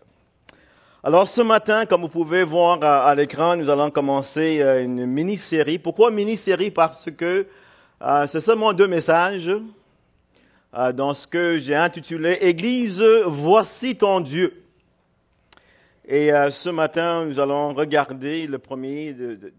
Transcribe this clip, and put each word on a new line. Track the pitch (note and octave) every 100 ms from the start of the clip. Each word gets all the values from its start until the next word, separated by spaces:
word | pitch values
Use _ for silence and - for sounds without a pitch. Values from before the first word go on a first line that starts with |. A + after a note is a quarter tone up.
| _ _ _ _ - - _ _ _ _
Alors | - E3 G3
ce | -
matin, | A3+ A3 G#3+ G#3+ A3
comme | F3+
vous | E3+
pouvez | E3 D#3+ F3+
voir | F3 E3 E3+ F3
à, | D3+ C#3+
à | C3
l'écran, | C#3+ C#3+ D3 E3
nous | F3 C#3+
allons | C#3+ D3
commencer, | D3 C#3 C#3 C3+ - D#3+ D#3
euh, | C#3 C3
une | B2+ B2 B2
mini-série. | C3+ F3 G3+ - D#3+ D3 E3+
Pourquoi | E3+ E3+ A#3
mini-série ? | G#3+ G#3 A3 - F3+ G3+
Parce | F#3+ E3 - -
que, | D3 E3+ F#3 G3 - _ _ _ _
euh, | B2+ C#3+ C#3+
c'est | D#3+
seulement | D3+ A3+ A3
deux | F#3 G3+
messages, | E3+ D#3 E3 F3+ G3 E3 G3+ A3 - _ _ _ _ _ _ _ _ _
euh, | - B2+
dans | B2+ C#3
ce | C#3+ -
que | E3+ F3 E3
j'ai | C3+
intitulé « | D3 E3+ - D3 E3 D#3+ F3+
Église, | F#3+ E3 G#3+ B3+ A#3 F3+ A3 A3+ F#3
voici | C#3+ D3+ G#3+ G3+ - B3+ A3+
ton | G3+ F#3+
Dieu ». | D3 D3+ F3+ - _ _ _ _ _ _ _ _ _ - _ _ _ _ -
Et, | C#3 D3+
euh, | D3 C#3+
ce | C#3 F3
matin, | E3 D#3 D#3+ E3+ E3+
nous | D#3+ C#3
allons | C#3 C#3+ D3
regarder | C#3 D#3 D3 C#3 C3+ C3+ D#3+ D#3
le | C3+
premier | - C3+ C3 C#3+ D#3
de, | B2+ B2 G#2+
de, | F#2+